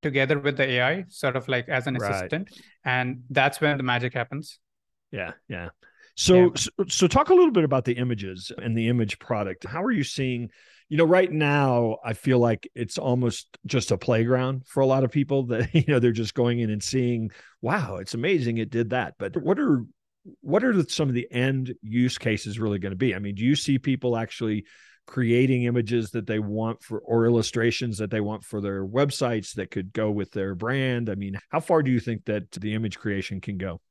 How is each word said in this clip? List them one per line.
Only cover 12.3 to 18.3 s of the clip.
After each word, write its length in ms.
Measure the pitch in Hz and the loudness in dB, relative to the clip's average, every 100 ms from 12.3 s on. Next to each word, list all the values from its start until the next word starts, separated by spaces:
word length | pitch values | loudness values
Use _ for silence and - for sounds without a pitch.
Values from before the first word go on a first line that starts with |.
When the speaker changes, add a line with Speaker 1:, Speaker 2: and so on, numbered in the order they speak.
| 127 | 4
Speaker 2:
like 280 | 120 107 - | 4 2 -4
it's 240 | - 117 - | -8 -6 -4
almost 600 | 135 123 120 - - - 98 | 0 0 0 -4 -12 -18 -2
just 260 | 135 - | -2 0
a 60 | 95 | -2
playground 680 | - 113 117 127 127 135 127 | 2 2 4 2 0 -4 -6
for 160 | - | 0
a 60 | 135 | 4
lot 160 | 131 | 4
of 80 | 131 | 2
people 320 | 147 139 139 123 | 0 0 0 0
that, 220 | 117 - | -2 2
<laughs> 40 | 170 | 2
you 100 | 143 | 4
know, 120 | 131 | 4
they're 120 | 120 | 4
just 220 | 113 110 | 2 -2
going 260 | - 120 120 | 0 0 2
in 100 | 113 | -2
and 120 | 107 | -2
seeing, 500 | - 131 123 120 113 - - _ | -2 0 0 0 -4 -8 -20 _
"Wow, 360 | 120 196 131 92 | -4 -2 -2 -8
it's 160 | 95 | -8
amazing 440 | 117 143 | -4 0